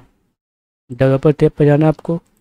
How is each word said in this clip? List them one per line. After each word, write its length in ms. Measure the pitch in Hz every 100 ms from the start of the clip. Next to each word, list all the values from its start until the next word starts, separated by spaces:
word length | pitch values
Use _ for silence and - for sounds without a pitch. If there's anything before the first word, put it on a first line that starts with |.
| _ _ _ _ _ _ _ _ -
developer 420 | 123 135 135 160
tab 200 | 143 151 -
पे 80 | 147
जाना 200 | 147 156
है 20 |
आपको, 300 | 147 - 170 - _